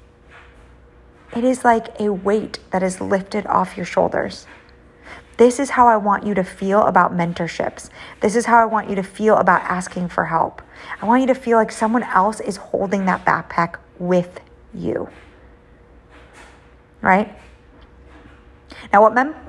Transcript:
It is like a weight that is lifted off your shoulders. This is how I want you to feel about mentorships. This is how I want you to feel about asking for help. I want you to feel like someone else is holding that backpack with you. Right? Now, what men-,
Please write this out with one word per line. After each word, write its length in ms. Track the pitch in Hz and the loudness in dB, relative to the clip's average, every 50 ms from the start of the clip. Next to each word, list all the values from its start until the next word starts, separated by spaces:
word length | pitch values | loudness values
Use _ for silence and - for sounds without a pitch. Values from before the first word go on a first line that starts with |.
| - _ _ _ _ - - - - - - - - - - - - - _ - - - - _ _ - - | -20 _ _ _ _ -20 -20 -20 -20 -20 -20 -20 -20 -20 -20 -20 -20 -20 _ -20 -20 -20 -20 _ _ -10 -4
It 80 | 233 233 | 0 0
is 220 | 254 254 254 - | 0 0 2 4
like 340 | 247 233 226 226 - - - | 2 2 2 0 -6 -8 -4
a 100 | 208 208 | -2 -2
weight 500 | 202 196 196 202 208 214 - - - - - - | -2 -2 -2 0 0 0 -2 -4 -10 -14 -10 -6
that 140 | - 185 185 | -4 -2 -2
is 180 | 185 185 - | -2 -4 -4
lifted 460 | 196 190 202 190 190 - - 208 202 - | -4 -2 -2 -2 -2 -4 -8 -6 -2 0
off 280 | - 185 185 185 - | 0 0 0 -2 -6
your 100 | 185 175 | -10 -10
shoulders. 600 | - - - 170 - - - - - - - - - - - - - - - - - _ - - - - - - - - - | -4 0 0 0 0 0 -4 -6 -6 -8 -14 -18 -20 -20 -20 -20 -20 -20 -20 -20 -20 _ -20 -20 -20 -20 -20 -20 -6 2 4
This 220 | 233 247 247 - | 4 4 4 2
is 120 | 277 - | -4 -2
how 160 | - 262 240 240 | 2 4 4 6
I 100 | 226 208 | 4 4
want 280 | 196 208 196 - - | 2 0 0 0 -2
you 100 | 208 202 | -2 -2
to 80 | 190 185 | -2 -4
feel 400 | - - - 190 196 196 214 - | -4 -6 -6 -2 0 2 2 2
about 320 | - 190 185 175 - 180 | 4 4 2 2 2 0
mentorships. 760 | 175 170 170 170 - 170 160 - - - - - - - - - - - - - - | -2 -2 -4 -4 -6 -6 -6 -6 -6 -6 -6 -8 -12 -16 -20 -20 -20 -20 -20 -8 -4
This 160 | - 214 190 | -2 0 0
is 100 | 240 220 | 0 0
how 160 | 226 233 233 | 4 4 4
I 40 | 226 | 4
want 240 | 214 220 214 196 - | 4 0 -4 -4 -4
you 60 | 202 | -4
to 80 | 190 185 | -6 -6
feel 340 | - - - 214 214 208 - | -6 -6 -2 2 2 4 4
about 240 | - 185 175 - | 4 4 2 2
asking 480 | - - 180 185 185 - - 185 180 170 | 2 -2 -6 -6 -6 -8 -8 -8 -8 -6
for 160 | - 180 170 | -4 -4 -2
help. 360 | 160 165 165 - - - - - - - - - - - - | -2 0 -2 -2 -2 -6 -12 -20 -20 -20 -20 -18 -16 -14 -6
I 60 | 202 208 | -2 0
want 140 | 240 262 | 2 2
you 60 | 262 247 | 2 2
to 80 | 247 | 0
feel 220 | 262 - 233 233 226 | -2 0 0 2 2
like 140 | 214 220 | 2 0
someone 320 | - - 226 220 233 247 196 | -2 -4 -2 -2 -2 -2 -2
else 360 | - - 190 190 214 214 - | 0 0 0 2 0 -2 -4
is 180 | - - 185 - | -6 -8 -8 -10
holding 480 | - - - - 196 185 202 196 190 | -8 -6 -4 -4 -2 -2 -2 -2 0
that 200 | 180 180 - - | 0 -2 -2 0
backpack 520 | - 165 165 - - - 175 170 170 - - - - - - | 0 0 0 -2 -4 -4 -2 -2 -2 -4 -12 -20 -20 -14 -6
with 420 | 180 175 185 180 175 - - - - - - - - - | -2 0 0 0 0 -2 -8 -20 -20 -20 -20 -20 -20 -20
you. 380 | - 180 170 - - - - - - - - - - - - - - - _ _ _ _ - - - - - _ - - - - - - - - - - - - - - _ _ _ - | -14 -8 -6 -6 -4 -6 -6 -10 -14 -20 -20 -20 -20 -20 -20 -20 -20 -20 _ _ _ _ -20 -20 -20 -20 -20 _ -20 -20 -20 -20 -20 -20 -20 -20 -20 -20 -20 -20 -20 -20 _ _ _ -2
Right? 340 | - 190 185 202 214 - - - - - - - _ - - - - - - - - - - - - - - - - - - - _ - - - - - - | 2 2 4 2 2 -2 -8 -20 -20 -20 -20 -20 _ -20 -20 -20 -20 -20 -20 -20 -20 -20 -20 -20 -20 -20 -20 -20 -20 -20 -20 -20 _ -20 -20 -20 -2 2 6
Now, 80 | 202 | 6
what 120 | 220 214 220 | 6 6 6
men-, 220 | 247 269 311 311 - - | 2 0 0 -4 -10 -8